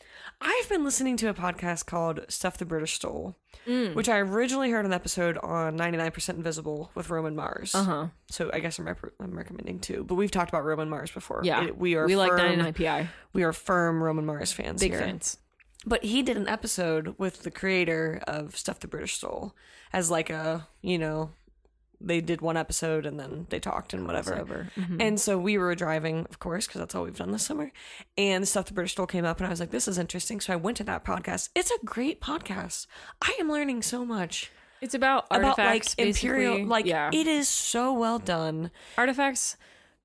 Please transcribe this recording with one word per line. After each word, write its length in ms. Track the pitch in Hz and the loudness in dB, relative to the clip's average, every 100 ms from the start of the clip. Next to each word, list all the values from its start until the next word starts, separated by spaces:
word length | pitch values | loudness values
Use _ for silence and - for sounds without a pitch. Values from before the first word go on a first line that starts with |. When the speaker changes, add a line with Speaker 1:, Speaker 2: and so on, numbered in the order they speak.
| - - - - | -20 -20 -18 -4
Speaker 1:
I've 240 | 302 480 - | 0 0 2
been 140 | 381 | 0
listening 340 | 285 262 262 240 | 2 2 2 2
to 120 | 220 | 0
a 60 | 175 | 0
podcast 500 | 180 175 175 165 - | -2 -2 -2 -2 -2
called 400 | 170 165 160 - | 0 0 -2 -6
Stuff 300 | - 185 - | -4 -4 -4
the 80 | 175 | -4
British 280 | 160 160 - | -2 -2 -4
Stole, 400 | - 147 180 - _ - 233 | -4 -6 -8 -12 _ -12 -2
Speaker 2:
Mm. 260 | 247 220 | 0 0
Speaker 1:
which 160 | 160 240 | 2 4
I 80 | 214 | 4
originally 540 | 196 208 254 269 262 | 4 2 2 2 2
heard 140 | 226 202 | 2 2
an 80 | |
episode 440 | 180 - - 170 160 | 0 -2 0 0 0
on 380 | - 170 160 160 | -2 -2 0 0
Ninety-nine 340 | 170 165 165 | 0 0 -2
Percent 300 | - - 175 | -2 -4 -4
Invisible 500 | 165 160 156 151 170 175 | -4 -4 -4 -6 -6 -8
with 160 | 160 | -4
Roman 240 | 160 156 151 | -2 -2 -2
Mars. 400 | 143 - - 190 | -4 -6 0 2
Speaker 2:
Uh-huh. 320 | 190 151 165 - - | 2 2 -2 -8 -12
Speaker 1:
So 220 | - 170 | -4 -2
I 60 | 156 | -2
guess 200 | 165 170 | -4 -4
I'm 80 | 165 | -6
rep-, 260 | 180 - - | -6 -10 -10
I'm 180 | 190 170 | -8 -8
recommending 400 | 170 180 - 180 | -8 -10 -8 -8
two, 260 | - - | -6 -6
but 120 | - 180 | -2 2
we've 160 | 202 | 2
talked 180 | 190 170 | 2 0
about 160 | 165 147 | 0 0
Roman 240 | 156 156 | -2 -2
Mars 220 | 151 143 | -4 -6
before. 300 | - - - | -10 -8 -2
Speaker 2:
Yeah. 220 | 180 127 170 | 2 2 0
Speaker 1:
It, 120 | - | 0
we 160 | 180 | 2
are 140 | 160 165 | 4 4
Speaker 2:
We 80 | 196 | 6
like 140 | 185 | 6
Speaker 1:
firm, 80 | 180 | 6
Speaker 2:
ninety-nine 340 | 180 175 165 | 6 4 2
P 140 | 160 160 | 2 0
I. 220 | 147 170 - - | 0 -2 -8 -4
Speaker 1:
we 100 | 190 | 2
are 100 | 170 | 2
firm 480 | 160 - 180 170 165 | 2 2 4 4 4
Roman 240 | 160 156 156 | 2 2 0
Mars 260 | 151 175 | -2 -2
fans 300 | - - 185 | -4 -4 0
Speaker 2:
Big 120 | 190 | 2
Speaker 1:
here. 80 | - | 2
Speaker 2:
fans. 360 | 185 175 - - _ _ _ - 214 | -2 -4 -6 -6 _ _ _ -14 -2
Speaker 1:
But 180 | 226 | -2
he 200 | 208 254 | 2 2
did 140 | 269 208 | 2 0
an 100 | 196 | 0
episode 640 | 220 226 - 170 156 160 - | -2 -2 0 2 0 -2 -4
with 240 | 190 - | -4 -4
the 80 | 175 | -10
creator 720 | - 190 185 165 160 160 160 - | -4 0 2 2 2 -2 -4 -6
of 320 | 151 151 - | -6 -6 -6
Stuff 220 | - - | -6 -8
the 80 | - | -8
British 260 | 151 - | -8 -4
Stole 400 | - 50 - 202 - - - - | -4 -4 -6 -8 -12 -20 -20 -4
as, 160 | 185 165 | -2 2
like, 220 | 165 160 | 2 0
a, 360 | 156 160 165 156 _ | -4 -2 -4 -6 _
you 160 | 185 175 | -2 0
know, 340 | 156 156 156 - _ _ _ _ _ _ | 0 -2 -4 -8 _ _ _ _ _ _
they 160 | 175 170 | 0 0
did 220 | 165 160 | 2 0
one 160 | 160 165 | 2 0
episode 480 | 156 - 165 156 147 | 0 0 0 0 -2
and 140 | 147 | -6
then 260 | 139 151 170 | -8 -10 -6
they 80 | - | -4
talked 340 | - - - | -2 -4 -4
and 140 | - 170 | -6 -2
whatever. 240 | - 190 | -2 -2
Speaker 2:
Crossover. 380 | 180 - - 180 - | -4 -4 -6 -8 -6
Mm-hmm. 260 | 180 170 | -4 0
Speaker 1:
And 180 | 180 208 | 2 2
so 160 | 208 190 | 2 2
we 220 | 190 208 | 2 2
were 160 | 180 175 | 2 2
driving, 500 | 165 160 160 160 165 | 0 0 0 -2 -4
of 80 | - | -8
course, 260 | 175 175 - | -6 -4 -4
'cause 140 | 185 | -6
that's 160 | 170 185 | -6 -4
all 80 | |
we've 120 | 170 - | -6 -6
done 160 | 175 | -4
this 140 | 214 - | -2 -2
summer. 260 | 294 294 - - - - - | -2 -6 -10 -18 -18 -8 0
And 300 | 202 185 190 | 2 2 2
Stuff 180 | 202 185 | 0 0
the 80 | |
British 200 | - 180 | -2 -2
Stole 120 | - 180 | -2 0
came 180 | 180 | 0
up 140 | 170 165 | 0 0
and 80 | 185 | -2
I 60 | |
was 80 | 170 | -2
like, 100 | 170 | -2
"This 180 | 247 - | -2 0
is 120 | 180 | 0
interesting." 420 | 175 180 - 208 | -2 -4 -4 -4
So 100 | - | -2
I 40 | 175 | 0
went 220 | 180 240 | 0 -2
to 60 | 214 | -4
that 200 | 185 - | -4 -2
podcast. 440 | 185 190 185 - | -4 -2 -4 0
It's 160 | 349 - | 0 2
a 80 | 466 226 | 0 -2
great 340 | 226 269 - | -2 -2 -2
podcast. 680 | - 311 - 185 - - - - - - | -4 -6 -4 -6 -6 -8 -10 -16 -20 -2
I 160 | - 494 | 0 0
am 120 | 320 | 0
learning 320 | 294 285 240 | 2 0 0
so 200 | - 247 | -2 -2
much 480 | 240 214 170 - - - - - | -2 -2 -2 -4 -8 -14 -20 -10
Speaker 2:
It's 140 | 262 262 | -4 2
about 320 | 262 269 - | 4 4 4
Speaker 1:
about, 140 | 196 | 4
like, 160 | 269 262 | 6 6
Speaker 2:
artifacts, 340 | 202 220 - - | 6 4 2 2
Speaker 1:
imperial, 580 | 208 202 254 262 247 | 2 2 2 4 4
Speaker 2:
basically. 160 | 202 202 | 2 4
Speaker 1:
like, 160 | 226 180 | 4 4
Speaker 2:
Yeah. 240 | 156 151 | 2 2
Speaker 1:
it 140 | 311 320 | 4 4
is 200 | 302 277 | 4 2
so 460 | - - 233 254 | 0 0 2 2
well 240 | 247 226 233 | 2 2 0
done. 540 | 196 170 160 156 170 - - - | 0 0 0 -2 -6 -8 -4 2
Speaker 2:
Artifacts 600 | 247 262 277 254 - - - - - _ | 2 4 2 2 -2 -4 -14 -20 -20 _